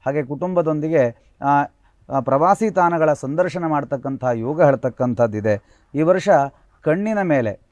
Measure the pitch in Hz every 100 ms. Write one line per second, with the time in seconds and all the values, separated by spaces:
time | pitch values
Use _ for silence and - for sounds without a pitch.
0 | - 147 127 143 180 175 160 151 156 160
1 | 120 117 _ _ 139 143 143 _ _ _
2 | _ 135 123 135 170 196 220 185 175 170
3 | 156 147 135 151 180 165 165 147 139 139
4 | 135 135 127 120 117 151 156 135 127 -
5 | 123 110 120 104 104 101 _ _ _ 139
6 | 160 185 196 165 139 _ _ _ - 160
7 | 208 214 185 143 110 98 _